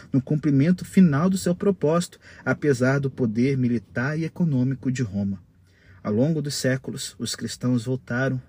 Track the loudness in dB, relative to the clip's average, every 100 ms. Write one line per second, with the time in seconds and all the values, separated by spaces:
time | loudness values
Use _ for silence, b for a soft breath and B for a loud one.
0 | B -2 0 0 2 4 4 2 2 6
1 | 6 6 2 0 -2 0 0 0 2 0
2 | -2 -8 B B -4 -2 0 2 2 2
3 | -2 -2 -2 0 0 2 0 -2 -4 -6
4 | -4 -4 -6 -2 0 2 0 -2 -4 -4
5 | -4 -2 -4 -4 -10 _ b b b b
6 | -4 0 2 0 -4 -4 -2 -2 -4 -12
7 | -12 -10 -8 -8 -8 -4 0 0 -2 -6
8 | -4 -4 -2 -4